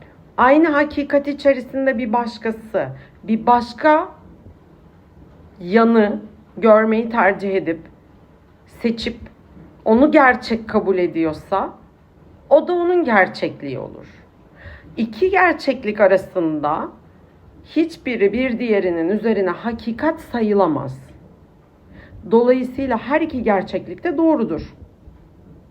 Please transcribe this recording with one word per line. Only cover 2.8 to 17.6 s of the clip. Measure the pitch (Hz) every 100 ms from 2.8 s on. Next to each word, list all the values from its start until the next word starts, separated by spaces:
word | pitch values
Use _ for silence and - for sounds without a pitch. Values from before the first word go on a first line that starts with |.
| 135 - - -
bir | - 220 233
başka | 240 240 - 311 302 370 - - - - - _ - - - _ - - - - -
yanı | 175 214 226 226 208 - - - - -
görmeyi | 220 214 220 220 233
tercih | 233 190 185 196 190
edip, | 156 165 - - _ _ _ _ _ _ _
seçip | - 233 233 233 233 - - _ - - - -
onu | 226 302
gerçek | 302 262 240 - 226 -
kabul | 214 180 185
ediyorsa, | 175 165 160 156 - 196 294 - - _ _ _ - - -
o | 185 -
da |
onun | 349 349 359
gerçekliği | 269 214 185 - 160 135 143 123
olur. | 104 - - - - _ _ - - - - -
İki | 226 - 370
gerçeklik | 370 359 311 - 269 208 208
arasında | 202 190 - 185 165 151 147 165 311 - - _ - _ - -